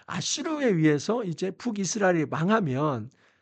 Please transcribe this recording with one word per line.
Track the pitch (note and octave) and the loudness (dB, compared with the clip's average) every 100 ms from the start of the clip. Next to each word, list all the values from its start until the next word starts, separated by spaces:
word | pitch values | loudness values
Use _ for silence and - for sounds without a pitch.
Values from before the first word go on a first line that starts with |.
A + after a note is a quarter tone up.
| - | -12
아수르에 | - D3+ - E4 D4+ C4 | -8 -6 -4 -4 0 2
의해서 | F3 D#3 D3 C#3+ A#3 | 4 4 4 0 -2
이제 | G3+ D3+ F#3 | -4 -4 -6
북이스라엘이 | F#3 A#3+ G#3 F#3+ A3+ F#3+ F3 C#3 | -4 -6 -4 -4 2 2 2 0
망하면 | C3 E3+ A3 E3+ B2+ D3+ B2 G#2+ - _ _ | 0 2 2 2 0 0 -2 -6 -14 _ _